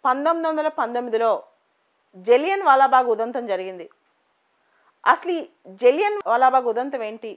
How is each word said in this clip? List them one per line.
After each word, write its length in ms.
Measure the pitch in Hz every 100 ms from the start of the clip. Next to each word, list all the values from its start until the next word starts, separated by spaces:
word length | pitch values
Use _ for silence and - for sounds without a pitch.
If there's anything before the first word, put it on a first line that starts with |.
| 247
పంతొమ్మిది 420 | 262 302 330 330
వందల 180 | 311 311 311
పంతొమ్మిదిలో 520 | 233 240 247 220 226 190 - _ _ _ _ _ _ 190 185
జలియన్ 360 | 247 320 392 349
వాలాబాగ్ 420 | 269 269 254 247 220
ఉదంతం 300 | 226 247 240
జరిగింది. 380 | 185 185 185 165 _ _ _ _ _ _ _ _ _ _ _ -
అసలు 180 | 339 349
ఈ 100 | 339 - _ - 190
జలియన్ 360 | 247 294 415 415 -
వాలాబాగ్ 400 | 233 262 262 240
ఉదంతం 300 | 220 269 269 214
ఏంటి? 220 | 226 226